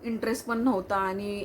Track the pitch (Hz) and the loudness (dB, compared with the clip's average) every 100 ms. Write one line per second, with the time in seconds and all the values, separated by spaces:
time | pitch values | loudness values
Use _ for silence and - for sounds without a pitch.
0 | 233 226 226 254 240 226 254 196 185 196 | -6 -2 0 -2 -2 2 4 2 2 0
1 | 190 196 202 202 | 0 -2 -4 -4